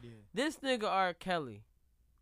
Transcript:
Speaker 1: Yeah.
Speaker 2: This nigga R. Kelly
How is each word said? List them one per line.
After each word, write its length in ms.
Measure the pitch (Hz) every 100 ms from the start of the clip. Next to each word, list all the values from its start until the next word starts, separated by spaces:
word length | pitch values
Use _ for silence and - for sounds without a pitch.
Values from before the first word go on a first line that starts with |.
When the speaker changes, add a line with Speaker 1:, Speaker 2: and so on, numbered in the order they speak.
Speaker 1:
Yeah. 100 | 120 113 101
Speaker 2:
This 220 | 185 302 -
nigga 260 | 269 247 208
R. 260 | 190 185
Kelly 500 | 175 190 175 135 104 - _ _ _ _ _